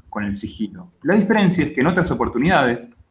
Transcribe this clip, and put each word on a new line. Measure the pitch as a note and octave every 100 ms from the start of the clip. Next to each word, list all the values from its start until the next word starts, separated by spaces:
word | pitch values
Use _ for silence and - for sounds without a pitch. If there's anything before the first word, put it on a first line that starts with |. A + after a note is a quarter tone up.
| -
con | G#2
el | G2+ G2+
sigilo. | G#2 - G#2 F#2 - _
La | D3
diferencia | G#3 - G#3+ F#3+ E3
es | C#3
que | -
en | D3
otras | F3+ -
oportunidades, | A#2+ A#2 A#2+ D#3 F3 B2+ A#2+ - _ _